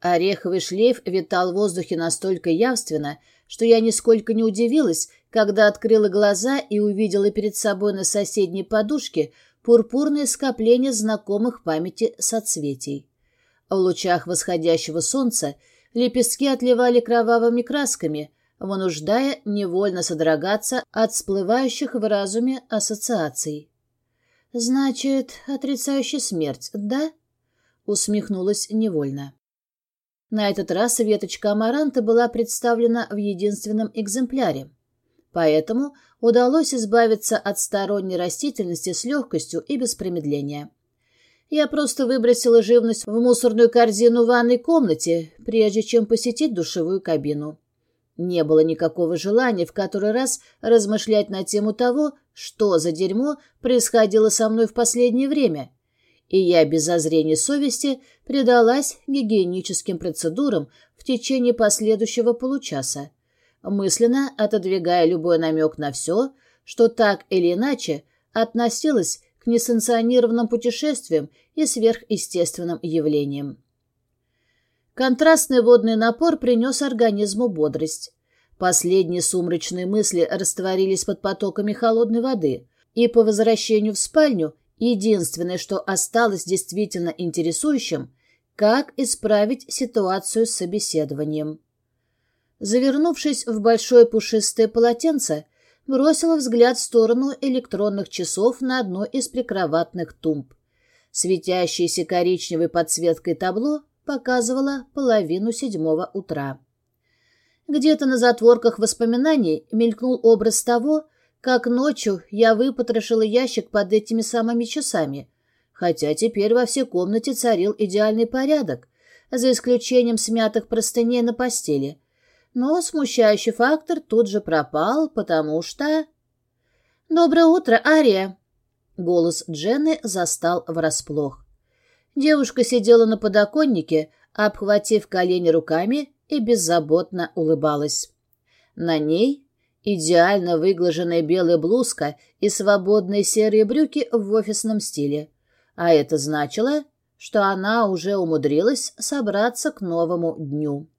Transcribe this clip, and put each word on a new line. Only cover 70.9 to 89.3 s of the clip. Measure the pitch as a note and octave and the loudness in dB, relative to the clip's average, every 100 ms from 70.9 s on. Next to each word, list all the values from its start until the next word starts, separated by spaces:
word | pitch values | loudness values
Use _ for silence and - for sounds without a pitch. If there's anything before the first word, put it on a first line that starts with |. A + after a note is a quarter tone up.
| C#4 - D#3+ - _ _ | -4 -2 -2 -4 _ _
и | - D#4 | -4 -4
сверхъестественным | - A3+ A3+ - G3+ - F3+ E3+ - F3 E3 | 0 0 0 -4 -6 -4 -2 -2 -4 -8 -6
явлениям. | E3+ D#3+ D#3 D3 C#3+ C#3+ C#3+ B2 _ _ _ _ _ _ _ _ _ _ _ _ _ - | -4 -2 0 0 -2 -6 -10 -12 _ _ _ _ _ _ _ _ _ _ _ _ _ -4
Контрастный | C4 B3+ D#4 D#4+ - B3+ | 0 4 4 4 4 2
водный | A#3 A#3+ A3 | 8 6 6
напор | A3 A3+ A#3 E4+ D#4 | 0 0 2 0 2
принес | A#3+ A#3+ B3 C4 | 2 2 0 -2
организму | C#4+ A#3+ A#3 G3+ G#3 G3+ A#3+ | -4 2 2 2 -2 -2 -4
бодрость. | F3 D3+ D#3 D#3 - - _ _ _ _ _ | 0 -2 -2 -6 -8 -16 _ _ _ _ _
Последние | F3+ D3+ F3 F#3+ E3+ F3+ | 0 0 2 2 2 -2
сумрачные | E3 F#3 F3 E3+ - F3+ | -2 -2 -2 -4 -4 -6
мысли | F3+ G#3 G3+ F3 D#3+ | -2 -2 0 0 0
растворились | F#3+ F3+ - F#3+ F#3+ F#3+ F#3+ | 0 -2 -2 -4 0 0 0
под | - G3+ | -4 -4
потоками | G3 F#3+ G3+ - G#3 | -4 -4 -6 -4 -6
холодной | G#2 A#3 A3+ A#3 A3+ | -2 0 2 2 0
воды, | B3 A#3+ D#3+ B2+ _ _ _ | -2 -2 -2 -4 _ _ _
и | - A#3 | 0 2
по | A#3 | 4
возвращению | A3 G#3 A3 A3 - G#3+ G#3+ | 4 4 2 2 2 0 0
в | G3+ | -2
спальню | - - G#3 G#3+ D#3 - _ _ | 0 2 4 2 -2 -6 _ _
единственное, | A3+ A3 G3+ G#3 E3 - F3 F3+ | -2 0 2 0 0 -6 -6 -6
что | - - | -6 -6
осталось | - F#3+ - A#3 A#3 G3 E3+ | -4 -4 -2 2 2 0 -2
действительно | F3+ - F3 G#3 F3+ E3+ | -4 -4 -4 -4 -4 -6
интересующим, | - F3 D#3 E3 E3 D4+ C#4 - D3+ C3 _ _ _ _ | -4 -6 -2 -2 -2 0 -2 -2 -6 -8 _ _ _ _
как | - G#3 A#3+ - - | 0 2 2 0 -6
исправить | C4 - G#3+ | -4 -4 0